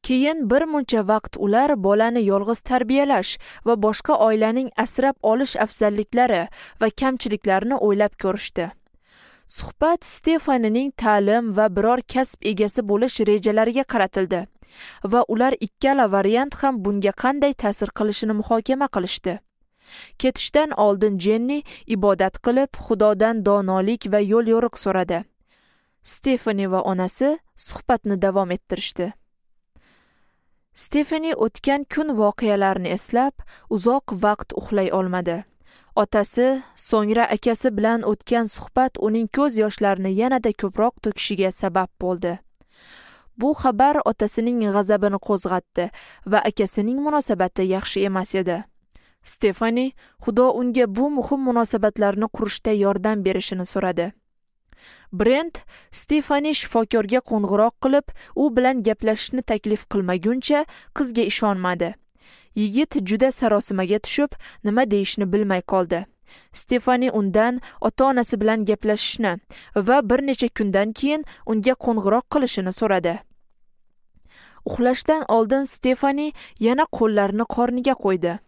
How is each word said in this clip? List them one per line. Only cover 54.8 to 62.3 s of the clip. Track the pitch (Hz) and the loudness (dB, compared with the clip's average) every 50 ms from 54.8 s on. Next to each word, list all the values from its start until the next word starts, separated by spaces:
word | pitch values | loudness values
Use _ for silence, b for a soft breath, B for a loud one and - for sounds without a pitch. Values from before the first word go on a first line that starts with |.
| B B B B B B | B B B B B B
Brent | - 180 208 226 262 294 330 339 - - B B B B B B | -4 0 2 4 4 2 0 -4 -10 -14 B B B B B B
Stefani | - - - - 294 302 277 - 294 285 285 311 294 | -6 -6 -2 0 0 0 2 0 0 0 0 0 -2
shifokorga | - - - - 233 226 - - 233 220 196 240 254 | -2 -4 0 0 0 0 2 0 0 0 2 0 -2
qo'ng'iroq | - - 226 214 202 180 196 202 220 233 - _ | 0 0 -2 -2 0 0 2 2 2 2 0 _
qilib, | - 269 269 285 285 - B B B B B | 0 2 2 2 0 -2 B B B B B
u | - 269 302 226 | 0 0 2 2
bilan | 247 247 254 269 247 | 4 2 4 2 2
gaplashishni | 196 220 220 _ - 220 214 214 - - - 254 | 0 0 -2 _ 0 -2 0 0 -4 -4 -4 -6
taklif | - - 226 208 - 208 214 208 - _ | -2 -2 -4 -4 0 -4 -4 -4 -4 _
qilmaguncha | - 202 185 180 180 180 165 214 247 262 - - 294 285 311 B B B B B - | -4 -2 0 0 -2 0 0 -2 -2 -2 0 0 0 0 0 B B B B B -6
qizga | - 285 247 226 233 | -6 -4 -2 0 0
ishonmadi. | 226 202 - - 226 208 202 185 180 180 180 175 175 165 - _ _ _ _ B B B | 0 0 0 0 0 0 -2 0 -2 -2 -2 -2 -4 -4 -4 _ _ _ _ B B B